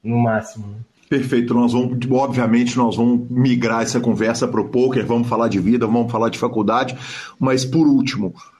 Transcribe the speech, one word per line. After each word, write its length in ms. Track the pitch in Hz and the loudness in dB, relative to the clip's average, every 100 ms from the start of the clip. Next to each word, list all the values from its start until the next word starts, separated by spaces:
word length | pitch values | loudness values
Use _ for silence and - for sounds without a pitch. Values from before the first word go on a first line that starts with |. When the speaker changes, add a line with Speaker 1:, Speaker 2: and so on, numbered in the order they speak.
Speaker 1:
no 120 | 107 120 | -2 0
máximo, 500 | 117 110 - 110 104 | 2 0 -4 -14 -14
né? 60 | 104 117 _ _ | -14 -18 _ _
Speaker 2:
Perfeito, 440 | 139 127 123 120 | -2 0 0 2
nós 220 | 117 120 | 2 2
vamos, 240 | 120 127 123 127 | 2 0 -2 0
obviamente, 640 | 127 135 127 113 117 120 120 | 0 0 0 2 2 2 0
nós 180 | 120 104 | -2 2
vamos 320 | 120 120 120 | 2 2 0
migrar 540 | 123 135 120 117 113 | 0 2 2 0 -2
essa 180 | 117 123 | -2 -2
conversa 480 | 120 104 110 117 120 | 0 0 0 0 -2
pro 200 | 110 101 | -2 -2
poker, 340 | 123 127 127 | 0 2 0
vamos 240 | 101 120 120 | 0 0 0
falar 200 | 113 117 | 0 0
de 100 | 98 | 0
vida, 260 | 92 120 113 | 2 2 2
vamos 240 | 117 117 | 0 0
falar 200 | 117 113 | 0 -2
de 80 | - | -2
faculdade, 580 | 120 110 104 117 131 - - - - - | -4 0 0 0 -2 -6 -14 -14 -16 -4
mas 280 | 131 131 127 | 0 0 0
por 200 | 160 151 | 2 4
último, 480 | 139 - - 95 - - | 4 2 -2 -6 -8 -20